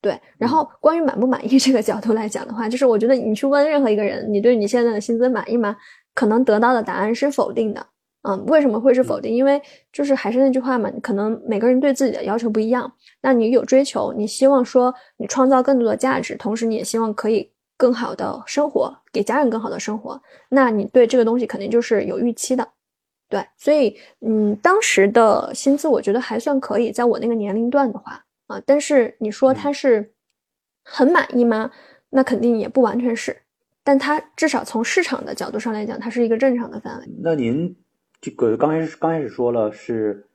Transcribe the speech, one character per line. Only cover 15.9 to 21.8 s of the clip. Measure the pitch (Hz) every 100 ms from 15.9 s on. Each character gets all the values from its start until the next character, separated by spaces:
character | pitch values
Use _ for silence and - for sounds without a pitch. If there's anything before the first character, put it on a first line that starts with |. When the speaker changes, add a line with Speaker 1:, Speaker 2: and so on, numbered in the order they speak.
| 214
Speaker 1:
价 | 254 269
值， | - -
同 | -
时 | 226 226
你 |
也 | 220
希 | 202 226
望 | 226
可 | 208 214
以 | 220 - _ _ _
更 | 247
好 | 233 233
的 | - 196 -
生 | - - 302
活， | - - - _
给 | -
家 | 202 254
人 | 277
更 | 220
好 | 214
的 | 180
生 | 202 220
活， | - 262 _ - _
那 | 269 262
你 | 214 196
对 | 254 233
这 | 254
个 |
东 | 226 240
西 | 233
肯 | 190
定 | 202
就 | 233